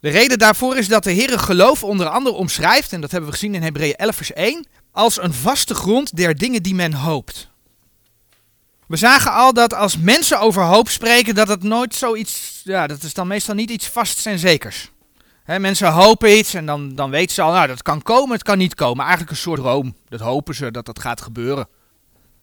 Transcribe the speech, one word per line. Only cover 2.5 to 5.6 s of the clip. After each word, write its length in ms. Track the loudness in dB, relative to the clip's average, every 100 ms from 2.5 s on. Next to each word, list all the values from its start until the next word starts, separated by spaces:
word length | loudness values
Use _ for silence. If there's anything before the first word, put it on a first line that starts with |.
| -2 2 2 0
en 80 | -10
dat 100 | -6
hebben 200 | -6 -6
we 60 | -6
gezien 180 | -6
in 80 | -4
Hebreeën 340 | -4 -2 -4 -2
elf 200 | -4 -4
vers 160 | -8
één, 340 | -4 -4 -4 -12 _ _
als 300 | 0 0 0
een 120 | -4
vaste 400 | -2 -2 0